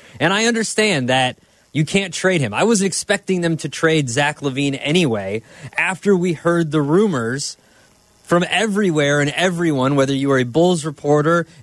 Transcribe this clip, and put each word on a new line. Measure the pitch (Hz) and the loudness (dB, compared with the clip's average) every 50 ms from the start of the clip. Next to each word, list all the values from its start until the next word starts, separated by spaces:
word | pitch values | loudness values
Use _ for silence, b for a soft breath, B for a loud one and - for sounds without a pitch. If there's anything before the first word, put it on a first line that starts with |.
| B B B B | B B B B
And | 143 165 196 | 0 0 0
I | 208 220 | 2 0
understand | 233 240 226 220 - - - 214 214 190 143 127 123 | 0 0 0 -2 -2 0 0 0 2 2 0 0 0
that | 127 131 131 127 - b b b b b b b | 2 2 2 0 -2 b b b b b b b
you | b 139 156 | b -2 -2
can't | 143 - 196 196 185 160 | 0 0 -2 -2 -2 -6
trade | - - 185 190 170 | -2 0 0 0 2
him. | 139 107 101 | 0 -2 -2
I | 117 160 | 0 2
wasn't | 214 233 196 196 190 | 2 2 2 0 -2
expecting | - - - - 202 202 - - 190 180 | -4 -4 -4 -4 -4 -4 -2 -2 -2 -2
them | 170 170 165 160 | 0 -2 -2 -2
to | - 156 | -4 -8
trade | - - - 160 160 160 143 123 | -6 -2 0 2 2 2 0 -2
Zach | 113 135 143 143 151 - | -2 -2 -2 -2 -2 -4
LaVine | 143 143 131 131 143 143 135 131 | -6 -6 -4 -2 -2 -2 -4 -4
anyway | 110 139 151 185 175 135 113 104 98 95 101 113 B B B B 151 135 B - | -4 0 0 2 2 2 0 -2 -4 -6 -6 -8 B B B B -20 -10 B -4
after | 160 175 190 - - 202 202 180 | -4 -4 -4 -2 0 2 2 2
we | 170 185 165 | 2 -2 -4
heard | - - 175 170 170 170 156 | -2 0 0 0 2 0 0
the | 143 156 | 0 -2
rumors | 147 139 156 185 214 214 175 127 113 113 123 139 147 - - b b b b b b b b b _ _ _ _ _ | 0 2 2 2 2 2 0 -2 -4 -4 -6 -6 -8 -10 -12 b b b b b b b b b _ _ _ _ _
from | - 170 175 175 - | 0 0 0 2 0
everywhere | - 175 208 226 196 202 214 185 165 151 147 143 143 147 | 0 -2 0 0 0 0 0 2 2 2 2 2 2 2
and | 143 143 | 2 0
everyone, | 131 135 170 190 180 165 175 165 151 135 127 131 143 139 | 0 0 0 0 0 0 0 0 0 2 0 2 2 2
whether | 139 131 139 | 2 2 0
you | 135 135 139 | 0 0 2
were | 139 131 | 2 2
a | 127 | 0
Bulls | 120 117 156 170 180 185 170 139 | 0 2 2 2 2 2 0 -2
reporter, | 160 147 - - 147 147 151 147 156 170 170 165 B B B | -6 -8 -6 0 2 2 2 4 4 2 2 0 B B B